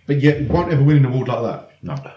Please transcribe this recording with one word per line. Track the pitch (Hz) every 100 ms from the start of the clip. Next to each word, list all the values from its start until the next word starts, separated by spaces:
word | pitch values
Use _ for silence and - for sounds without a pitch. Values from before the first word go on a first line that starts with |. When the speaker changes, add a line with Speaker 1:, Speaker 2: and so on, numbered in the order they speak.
| -
Speaker 1:
But | 143
yet, | 143 147
it | 131
won't | 170 170
ever | 151
win | 143 147
an | 131
award | 131 123
like | 117
that. | 113 - - _
Speaker 2:
No. | 87 71 -